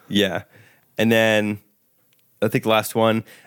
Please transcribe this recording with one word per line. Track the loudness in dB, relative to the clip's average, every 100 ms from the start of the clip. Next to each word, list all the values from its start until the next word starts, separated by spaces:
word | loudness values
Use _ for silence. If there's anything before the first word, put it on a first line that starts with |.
| _
Yeah. | -2 -2 -4 -12 _ _ _ _ -4
And | 0
then | 2 2 0 -2 -6 _ _ _ _ _ _ _ _
I | -4
think | -2
the | 0
last | 0 0 0
one, | 0 0 -4 -16